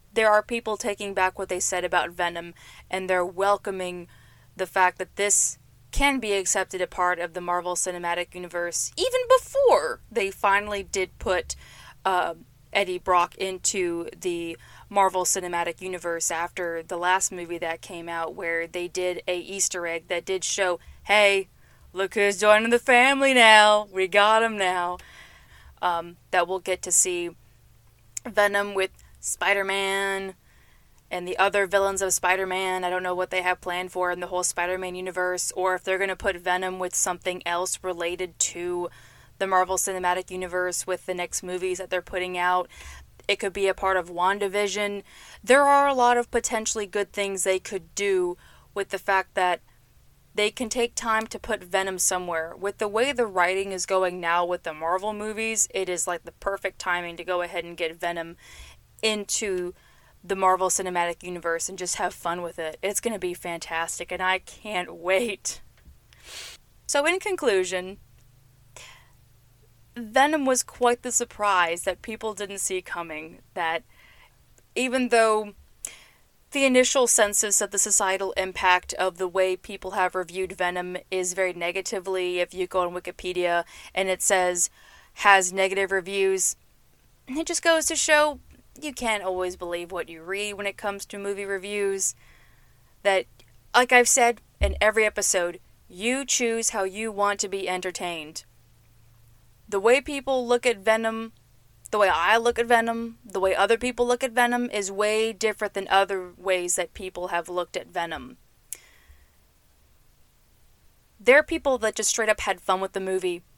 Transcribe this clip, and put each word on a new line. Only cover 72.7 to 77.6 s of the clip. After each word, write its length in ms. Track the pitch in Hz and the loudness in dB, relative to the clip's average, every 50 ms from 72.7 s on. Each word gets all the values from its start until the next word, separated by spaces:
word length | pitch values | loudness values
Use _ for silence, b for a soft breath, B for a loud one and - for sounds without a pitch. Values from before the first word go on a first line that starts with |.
| 190 180 | -4 -6
coming, 580 | - - - 175 170 165 156 156 156 160 175 - _ _ - | -6 -8 -8 -8 -8 -8 -10 -12 -12 -14 -18 -20 _ _ -6
that 280 | 185 165 160 165 - - _ b b b b b b b b b b _ _ _ _ _ _ - | -4 -2 -2 -2 -4 -6 _ b b b b b b b b b b _ _ _ _ _ _ -4
even 340 | - 254 254 247 262 247 233 | -2 -2 0 0 0 2 4
though 460 | 233 226 226 220 214 214 214 208 - - - - _ _ B B B B B B B B B B _ _ _ _ | 4 6 6 6 4 2 -2 -6 -12 -20 -20 -20 _ _ B B B B B B B B B B _ _ _ _
the 160 | - 277 269 | -2 2 2
initial 400 | 262 247 254 254 - - 269 247 | 4 6 4 4 4 4 2 4
census 560 | 233 - 240 208 208 202 - 226 208 196 - | 4 4 4 4 2 2 0 0 0 0 0